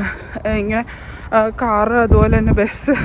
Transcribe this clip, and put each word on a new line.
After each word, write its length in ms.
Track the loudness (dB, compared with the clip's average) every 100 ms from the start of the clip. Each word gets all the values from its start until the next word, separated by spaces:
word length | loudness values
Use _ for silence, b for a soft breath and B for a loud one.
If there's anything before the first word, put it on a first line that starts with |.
| -4 B B -8 -4 -2
ഇങ്ങനെ, 220 | -2 -2 -4 B B B B 2
ആ, 20 | 2 0
കാറ്, 340 | 0 2 2 2
അതുപോലെ 300 | 4 4 4 4
തന്നെ 160 | 2 2
ബസ്, 360 | 0 -2 -2 0